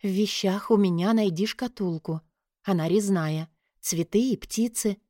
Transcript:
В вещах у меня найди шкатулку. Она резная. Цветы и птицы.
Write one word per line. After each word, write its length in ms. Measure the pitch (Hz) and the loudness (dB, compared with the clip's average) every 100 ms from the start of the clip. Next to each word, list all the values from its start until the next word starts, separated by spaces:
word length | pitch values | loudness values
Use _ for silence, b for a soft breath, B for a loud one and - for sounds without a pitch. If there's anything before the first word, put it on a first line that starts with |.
В 60 | 202 | -2
вещах 640 | 190 208 - 196 196 - | 0 0 0 -2 -2 2
у 60 | 220 | 4
меня 360 | 196 170 180 | 4 2 2
найди 340 | 226 208 165 214 | 2 2 0 -4
шкатулку. 760 | - 247 - 190 165 - 160 _ _ _ _ | -4 -8 -4 -4 -4 -6 -8 _ _ _ _
Она 260 | - 185 160 | -2 0 2
резная. 640 | 185 202 190 156 156 160 _ _ _ | 0 2 0 0 -4 -6 _ _ _
Цветы 500 | - 170 165 202 254 | -6 -4 0 0 0
и 60 | 208 | -2
птицы. 640 | - - 233 226 220 196 _ | -4 -2 -2 0 -4 -4 _